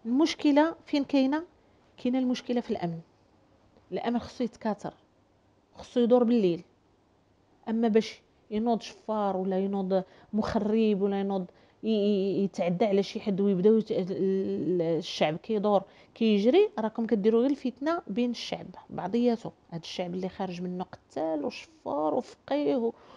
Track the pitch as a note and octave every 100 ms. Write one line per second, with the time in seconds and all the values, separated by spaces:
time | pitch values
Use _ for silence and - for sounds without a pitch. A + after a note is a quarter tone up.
0 | A3+ B3+ D#4+ - D4+ C#4+ D#4+ E4 - D4
1 | C4+ C#4 C4 D4+ F4 _ _ _ _ -
2 | B3 B3+ B3+ B3 - A#3+ - G#3+ E3+ E3
3 | - _ _ _ _ _ _ _ _ F3+
4 | A#3 A#3+ - - A#3 - A3 G3+ - -
5 | _ _ _ _ _ _ _ - - B3
6 | A#3+ B3 A#3 A#3+ F#3 E3+ - _ _ _
7 | _ _ _ _ _ _ - A3+ A#3 A3
8 | G#3+ - _ _ _ G#3+ A#3 A3+ - -
9 | - G#3+ G3+ F#3 F#3+ F#3 G3 G3 F#3 F#3+
10 | F#3 - - G#3 - A3 G#3 A3 G#3+ G3+
11 | G3+ G3 G3 G3 F3+ _ _ _ G#3+ A3
12 | G3+ G3+ G3 F#3 G3 - F3 F3 A3 G3
13 | F#3+ G#3+ A3 F#3+ G3+ F#3 G#3 A3 - -
14 | F3+ D3+ F#3+ F#3+ G3 G3 D3+ F3+ E3 D#3+
15 | E3+ - D#3+ E3 - A3 G#3 G3 F#3+ -
16 | - - A3+ G#3 G#3+ E4+ G#4 - A3 -
17 | A3+ A3+ G#3 A3+ C4 C#4+ B3+ - D4 E4+
18 | - G3+ B3 A3+ - E3+ F3+ - - D#3
19 | F3+ A#3 A#3+ A3+ - _ _ E3+ - -
20 | F3+ F3+ F#3 - F#3+ F3 F3+ F3+ F3+ -
21 | _ C4+ D#4+ D#4 C4 - - _ - C#4+
22 | D#4 C4+ - - - C#4+ C#4+ C#4 A#3 -
23 | -